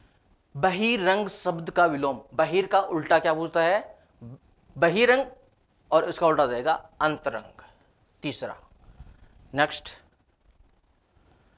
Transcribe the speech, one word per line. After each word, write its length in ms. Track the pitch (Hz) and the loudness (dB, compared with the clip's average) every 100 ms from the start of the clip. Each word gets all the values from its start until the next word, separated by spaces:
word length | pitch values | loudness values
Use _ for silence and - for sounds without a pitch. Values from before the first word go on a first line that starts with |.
| _ _ _ _ _ 139 | _ _ _ _ _ -2
बहिरंग 720 | 185 180 226 240 180 196 196 | -2 0 0 0 2 0 -2
शब्द 400 | - 180 170 170 | -4 -4 -4 -4
का 160 | 175 175 | 2 2
विलोम, 360 | 143 139 123 - | 2 -4 -4 -8
बहिर 340 | 127 156 180 185 | -2 0 0 2
का 140 | 196 | 0
उल्टा 380 | 190 165 143 160 | 0 -4 2 2
क्या 140 | 165 | 2
पूछता 280 | 156 165 170 | 0 -2 0
है? 300 | 165 202 - - _ _ 117 131 _ _ _ 139 | 2 0 -4 -20 _ _ -20 -20 _ _ _ 0
बहिरंग, 500 | 165 185 240 254 269 - _ _ _ _ - | 2 4 4 2 0 -10 _ _ _ _ 0
और 160 | 156 175 | 0 2
इसका 180 | 160 170 | 0 2
उल्टा 160 | 151 | 4
हो 60 | 135 | 2
जाएगा 220 | 120 135 - - - | 0 -2 -4 -6 -2
अंतरंग। 600 | 151 151 139 113 - - - _ _ _ _ _ | -2 0 -6 -8 -14 -20 -20 _ _ _ _ _
तीसरा, 320 | 147 - 113 - _ _ - - - - - _ - | -8 -8 -10 -12 _ _ -20 -20 -20 -20 -20 _ -8
नेक्स्ट, 360 | 135 147 - - - _ _ _ _ _ _ _ _ _ _ _ _ _ _ _ | -2 -2 -2 -10 -16 _ _ _ _ _ _ _ _ _ _ _ _ _ _ _